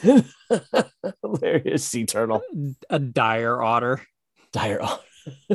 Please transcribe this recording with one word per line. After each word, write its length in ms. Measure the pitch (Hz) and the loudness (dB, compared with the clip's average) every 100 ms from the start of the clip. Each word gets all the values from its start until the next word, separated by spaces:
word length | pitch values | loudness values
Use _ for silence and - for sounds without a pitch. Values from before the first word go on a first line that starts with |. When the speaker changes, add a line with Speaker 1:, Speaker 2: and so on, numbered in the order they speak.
Speaker 1:
Oh. 180 | 190 269 - - _ | 6 6 4 -8 _
Speaker 2:
it. 640 | 220 - - - _ 180 - | -2 0 -2 -2 _ -12 -10
<laughs> 60 | |
Hilarious 600 | - 208 170 156 131 143 | -6 -4 0 0 0 -4
sea 220 | - 120 113 | -4 -4 -4
turtle. 340 | 104 113 110 494 226 143 131 - | -2 0 -2 -4 -8 -8 -10 -4
Speaker 1:
A 120 | 156 | -2
dire 600 | 135 117 113 113 117 123 | -2 0 0 0 0 0
otter. 400 | 113 117 123 127 - _ _ _ _ | 2 2 0 -2 -6 _ _ _ _
Speaker 2:
Dire 280 | - 110 101 | -4 -2 -2
otter. 220 | - - - _ - 135 _ | -4 -6 -12 _ -20 -20 _